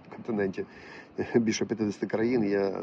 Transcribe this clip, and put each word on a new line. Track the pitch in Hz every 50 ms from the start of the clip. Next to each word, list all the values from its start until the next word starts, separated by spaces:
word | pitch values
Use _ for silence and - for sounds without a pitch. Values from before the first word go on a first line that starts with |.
| - - -
континенті | - - - 113 101 101 95 90 - 95 - - - - - - -
<laughs> | - - - - - - -
більше | 123 117 110 104 - 110
п'ятдесяти | 101 120 104 110 104 98 - 117
країн. | 98 - 107 113 120 127 120 104
Я | 101 101 101 98 98 92 92